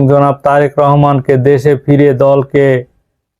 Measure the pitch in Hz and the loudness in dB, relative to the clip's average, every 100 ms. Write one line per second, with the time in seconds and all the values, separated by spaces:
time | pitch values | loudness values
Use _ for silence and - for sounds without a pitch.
0 | 135 143 143 135 143 143 143 147 143 143 | 2 0 0 -2 -2 -2 -2 -2 0 2
1 | 143 139 127 135 127 143 143 135 - 143 | 0 -2 -2 -2 0 0 0 -2 -2 0
2 | 147 127 139 139 135 143 139 127 127 _ | 2 0 0 0 -2 -2 0 -2 -6 _
3 | _ _ _ _ | _ _ _ _